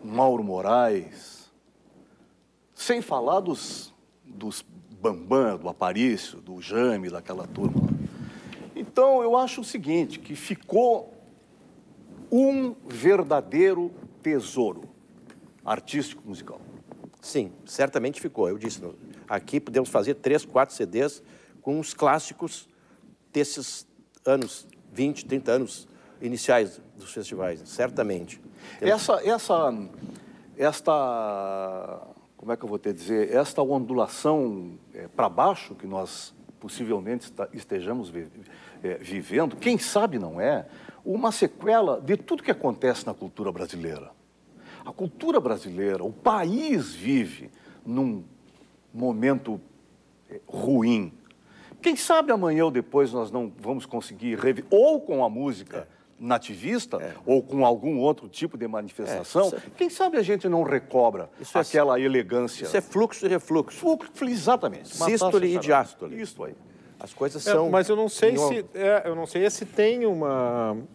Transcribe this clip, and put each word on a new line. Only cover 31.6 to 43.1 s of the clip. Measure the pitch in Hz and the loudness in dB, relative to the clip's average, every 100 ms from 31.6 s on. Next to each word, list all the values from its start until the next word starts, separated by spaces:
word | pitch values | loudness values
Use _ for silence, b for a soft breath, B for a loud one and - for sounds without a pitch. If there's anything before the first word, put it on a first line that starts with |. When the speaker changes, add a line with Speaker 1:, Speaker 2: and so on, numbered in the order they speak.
| 95 95 92 90 - - _ _ | -6 -8 -10 -12 -16 -20 _ _
Speaker 1:
como | 107 | -8
é | 117 | -6
que | |
eu | 117 | -4
vou | 104 | -6
te | - | -4
dizer, | 92 85 110 104 | -6 -2 0 2
esta | 120 143 - | 2 0 0
ondulação, | 135 139 120 127 104 - 151 156 127 98 87 85 - | 0 0 0 0 -2 0 2 2 0 -4 -10 -16 -20
é, | - 87 | -18 -16
pra | - 113 | -2 -2
baixo | 85 156 190 - | 4 2 2 -6
que | 98 95 | -14 -8
nós | 95 92 - - _ - - | -8 -8 -10 -16 _ -20 -18
possivelmente | 107 - 117 107 95 120 - | -16 -10 -4 -4 -2 -6 -8
esta-, | - 101 | -10 -8
estejamos | - - 98 90 123 98 | -8 -8 -6 -4 -6 -6
vi-, | 85 78 95 95 B B B | -10 -12 -16 -20 B B B
é, | 92 | -6
vivendo, | 90 90 95 - - 160 - | -6 -6 -8 -2 0 0 0
quem | 240 240 | 0 0
sabe | - 208 214 135 | 0 0 0 -2
não | 85 82 | -6 -2
é, | 110 139 - B B B | 0 0 -4 B B B
uma | - 190 226 | -6 -2 0
sequela | 220 185 - 190 226 196 120 | 0 -2 0 2 4 4 0
de | 135 196 | 0 -2
tudo | - 320 | 0 -6
que | - | -2
acontece | - 139 113 131 120 | -2 -2 0 0 0
na | - | -4